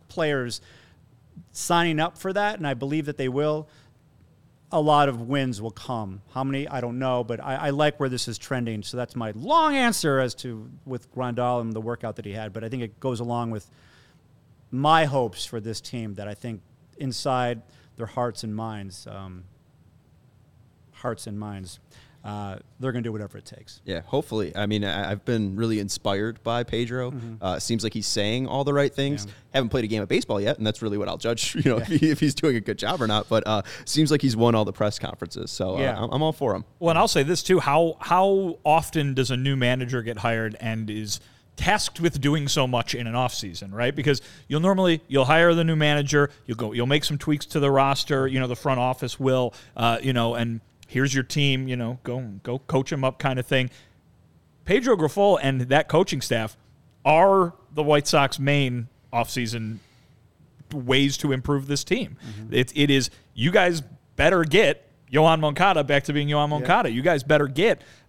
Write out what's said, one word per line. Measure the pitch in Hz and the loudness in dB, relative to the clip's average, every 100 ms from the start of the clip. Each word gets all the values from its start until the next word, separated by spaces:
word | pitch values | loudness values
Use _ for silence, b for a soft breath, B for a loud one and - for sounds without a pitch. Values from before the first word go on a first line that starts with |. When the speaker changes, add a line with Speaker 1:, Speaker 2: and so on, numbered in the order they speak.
| - | -10
Speaker 1:
players | - 156 139 120 - b b b b _ _ _ - - | -2 0 0 -4 -8 b b b b _ _ _ -20 -18
signing | - - 170 170 151 | -8 0 2 2 0
up | 170 - | -2 -4
for | 190 | -6
that, | 196 208 214 | -2 -2 -2
and | 147 | -6
I | |
believe | 123 139 156 147 | -4 -4 -4 -4
that | 143 | -4
they | 131 | -4
will, | 131 151 151 151 b b b _ _ _ _ _ _ _ | -2 0 -2 -6 b b b _ _ _ _ _ _ _
a | 160 | 0
lot | 151 147 143 | 4 4 4
of | 117 | 0
wins | 117 139 131 101 | -2 -2 -2 -4
will | 110 | -8
come. | - - 117 98 98 - | -10 -8 -6 -8 -12 -10
How | 131 | -6
many? | 135 139 147 | -4 -4 -6
I | 131 | -6
don't | 120 123 | -6 -4
know, | 131 123 | -2 -2
but | 120 113 | -2 -6
I, | - 135 | -6 -4
I | 147 | -2
like | 139 151 147 | 0 0 0
where | 135 | -4
this | 123 - | -4 -6
is | 107 | -8
trending. | - 127 117 110 | -6 -4 -4 -6
So | - 123 | -8 -8
that's | 120 120 | -8 -6
my | 113 | -8
long | 107 190 320 311 277 | -6 0 2 2 2
answer | 240 - 160 135 | 0 0 0 2
as | 127 - | 0 -4
to | 127 110 120 135 139 | -12 -12 -14 -16 -12
with | 123 - | -12 -10
Grandal | 127 123 123 123 123 | -8 -6 -2 0 0
and | 113 | -2
the | 110 | -6
workout | 110 120 113 107 | -6 -6 -8 -10
that | 107 | -10
he | |
had. | 107 107 | -10 -10
But | 107 | -10
I | 113 | -8
think | 127 | -8
it | 113 - | -8 -6
goes | 135 117 | -6 -4
along | 120 120 117 | -4 -4 -4
with | 107 - b b b b b _ _ _ _ _ | -6 -10 b b b b b _ _ _ _ _
my | 127 147 160 147 | -2 4 4 4
hopes | 139 117 - - | 0 -2 -4 -10
for | 117 | -8
this | 110 101 | -8 -10
team | - 120 110 98 | -10 -10 -10 -10
that | 104 | -12
I | 101 | -12
think | 123 104 - _ _ - | -12 -12 -16 _ _ -10
inside | 135 117 143 127 123 120 - b b - | -8 -6 -2 0 -2 -4 -10 b b -14
their | 113 | -10
hearts | 131 120 104 | -4 -6 -6
and | 113 107 | -8 -8
minds, | 113 104 98 90 113 | -8 -10 -12 -16 -16
um, | 101 95 92 92 _ _ _ _ _ _ _ _ _ _ _ _ _ _ | -16 -14 -16 -20 _ _ _ _ _ _ _ _ _ _ _ _ _ _
hearts | _ 120 113 113 | _ -8 -8 -10
and | 104 | -10
minds, | 104 98 90 - _ b b b 101 | -10 -12 -14 -18 _ b b b -12
uh, | 104 101 95 - - | -10 -10 -12 -18 -8
they're | 127 | -6
gonna | 123 | -4
do | 113 | -6
whatever | 107 101 101 | -8 -10 -16
it | - | -20
takes. | - - - - | -20 -20 -16 -10
Speaker 2:
Yeah, | 85 | -8
hopefully. | - 139 147 110 90 98 | -4 -4 -2 -4 -4 -4
I | 104 | -2
mean, | 107 | -2
I, | 101 95 98 | -2 -4 -4
I've | 104 | -6
been | - 113 101 95 | -2 -2 -2 -2
really | 113 107 | -2 -2
inspired | 101 - 104 98 110 113 | -4 -4 -2 -2 -2 -6
by | 117 120 | -4 -2
Pedro. | 120 113 120 127 127 | -2 -4 -4 -4 -6
Speaker 1:
Mm-hmm. | 127 117 110 | -8 -12 -6
Speaker 2:
Uh, | 92 80 | -4 -4
seems | - 113 | -2 -2
like | 107 | -2
he's | 110 98 | -4 -4
saying | 110 104 120 131 | -2 0 -2 -2
all | 135 139 | -2 0
the | |
right | 143 143 | 2 0
things. | - 139 143 101 | 0 -2 -4 -8
Speaker 1:
Yeah. | B B 135 | B B -2
Speaker 2:
Haven't | 117 | 0
played | 131 110 | 0 0
a | |
game | 110 | -2
of | 101 | 0
baseball | - - 104 | -2 0 -2
yet, | 107 147 | 0 0
and | 107 | -2
that's | - | -4
really | 110 104 | -4 -4
what | 95 | -4
I'll | 85 | -4
judge, | 113 117 - - | -4 -2 -4 0
<laughs> | |
you | 147 | 0
know, | 113 | 0
Speaker 1:
Yeah. | |
Speaker 2:
if, | - | 0
he, | 151 156 | 2 2
if | 143 | 2
he's | 147 - | 0 2
doing | 156 117 | 0 0
a | |
good | 107 101 | -2 -2
job | 104 170 | 0 2
or | 110 | 2
not. | 107 - | 2 4
But, | 110 107 | 2 4
uh, | 107 - B B | 0 -2 B B
seems | 147 151 | 4 6
like | 147 | 6
he's | 135 110 | 4 6
won | 120 | 6
all | 113 101 | 6 2
the | |
press | - 104 - | 0 -2 -2
conferences, | - - 85 - 82 | -8 -10 -10 -10 -8
so, | - 92 92 | -4 -2 0
uh, | |
Speaker 1:
Yeah. | 135 107 | -2 -2
Speaker 2:
I'm, | 113 | -2
I'm | 135 | 0
all | 156 | 0
for | - 131 | 0 -2
him. | 95 - - | -2 -6 -4
Speaker 3:
Well, | 165 | 2
and | 165 | 4
I'll | 214 | 4
say | 160 | 2
this, | 143 175 | 2 0
too. | - 185 | 2 2
How, | 143 151 165 - | 4 4 2 0
how | - 180 196 196 185 160 151 | 0 4 4 4 0 -2 2
often | 160 - 160 143 | 2 2 -2 0
does | 131 123 | 0 0
a | 127 | 0
new | 139 135 | 0 0
manager | 123 127 123 127 | 2 0 -2 -4
get | 113 107 | -4 -4
hired | 120 113 110 107 | -2 0 -2 -6
and | 113 110 107 | -6 -4 -6
is | 107 104 - b b b - | -6 -6 -8 b b b -4
tasked | - 214 - - | 0 2 0 -2
with | 165 139 | -2 0
doing | 139 151 143 | 0 0 0
so | 151 127 | 0 0
much | 120 - 120 | 0 -2 -6
in | 117 | -4
an | 120 | -2
offseason, | 123 - 98 85 98 | -2 -2 -10 -12 -10
right? | 101 123 139 | -4 -2 0
Because | 135 131 B B B | 0 0 B B B
you'll | 147 | 0
normally, | 185 190 185 160 - | 2 4 2 2 2
you'll | 135 127 | 2 4
hire | 160 170 | 6 6
the | 170 | 6
new | 165 156 | 2 2
manager, | 151 147 143 147 139 B B | 2 2 2 2 2 B B
you'll | 113 | -6
go, | 107 | -4
you'll | 117 123 | -2 2
make | 151 - | 2 0
some | 151 | -2
tweaks | - 143 - | -2 -2 -2
to | 156 | 0
the | 139 | 2
roster, | 135 135 139 - 135 135 | 4 4 2 0 0 0
you | 131 | 0
know, | 127 | -2
the | 120 | -2
front | 143 127 | -2 0
office | 127 127 127 - | 0 -2 -6 -2
will, | 131 127 123 - B B | 2 2 0 -4 B B
uh, | 117 117 | 0 2
you | 131 | 0
know, | 123 117 117 | 0 0 0
and | 117 113 - _ - | -4 -6 -10 _ -6
here's | 127 139 | -2 0
your | 135 | 0
team, | 120 147 143 131 131 | -2 0 2 0 -2
you | 123 | -4
know, | 117 127 | -6 -8
go, | - 123 120 98 | -8 -8 -8 -10
go | 123 131 | -8 -8
coach | - 135 135 | -2 -2 0
'em | 143 | -2
up | 131 - | -2 -2
kind | 139 127 | -4 -2
of | - | 0
thing. | 135 127 b b b b _ _ _ _ _ | 0 0 b b b b _ _ _ _ _
Pedro | - 226 254 196 | 0 2 4 2
Grifol | 151 202 202 165 | 2 2 4 4
and | 139 131 | 2 0
that | 123 143 - | 2 2 4
coaching | 160 190 139 | 2 2 -2
staff | - 120 110 - _ _ _ _ | -2 -2 -4 -10 _ _ _ _
are | 139 156 196 196 175 - _ | 4 6 8 6 4 -2 _
the | 151 | -2
White | 151 147 - | 4 4 4
Sox | 156 135 - | 4 2 2
main | 135 143 131 123 117 _ _ | 2 2 2 -2 -8 _ _
offseason | 117 113 131 113 117 110 110 - b b b _ _ _ - - | -2 -2 -2 -4 -6 -8 -10 -16 b b b _ _ _ -20 -12
ways | 151 123 131 139 - | -6 2 4 4 0
to | 147 | -2
improve | 131 131 143 139 | -2 0 -2 -2
this | 143 | -4
team. | - 220 - - 120 | -2 -2 -4 -10 -14
Speaker 1:
Mm-hmm. | 104 110 | -14 -2
Speaker 3:
It, | 123 120 147 | 0 0 2
it | 143 | 4
is, | 135 120 b b | 4 2 b b
you | - 139 | -2 2
guys | 202 180 165 123 - _ - | 4 4 0 -6 -16 _ 2
better | 151 185 156 | 4 4 4
get | 175 170 - _ _ _ | 4 4 2 _ _ _
Yoan | 135 160 160 | 4 6 4
Moncada | 151 139 196 160 | 2 2 4 4
back | 139 143 147 | 2 2 2
to | |
being | 147 147 | -2 0
Yoan | 147 | 0
Speaker 1:
Yeah. | 147 | 0
Speaker 3:
Moncada. | 151 156 208 160 | 0 2 2 2
You | 117 | 0
guys | 165 151 | 2 2
better | 135 151 143 | 4 4 2
get | 139 214 - b b | 2 2 2 b b